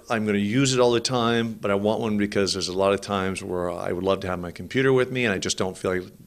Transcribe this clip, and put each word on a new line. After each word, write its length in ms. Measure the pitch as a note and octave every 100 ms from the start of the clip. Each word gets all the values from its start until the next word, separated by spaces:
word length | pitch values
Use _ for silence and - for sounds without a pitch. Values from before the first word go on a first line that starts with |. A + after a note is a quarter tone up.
| -
I'm 160 | A#2
gonna 140 | G#2+ G2+
use 340 | G2+ B2 C#3
it 80 | B2+
all 120 | B2
the 60 | A#2
time, 600 | A#2 B2+ A#2 A#2 A#2 A2
but 100 | G#2
I 40 |
want 260 | G2+ G#2 G#2+
one 160 | A#2 G#2
because 380 | G2+ G#2 F#2+
there's 140 | F#2 F2
a 40 |
lot 220 | F#2 G2
of 80 | G2
times 420 | - G2+ F#2+ F#2+
where 260 | F#2+ F2+ F2
I 220 | F2 F#2+
would 100 | F2+
love 180 | F#2 F#2+
to 80 | F#2+
have 100 | F2+
my 120 | F2
computer 440 | - F2+ B2+ C3+
with 180 | C3 B2
me, 140 | B2+ A#2+
and 80 |
I 20 | F#2
just 220 | F2+ -
don't 180 | F#2+ F2+
feel 180 | G2
like, 160 | F#2 F2+ -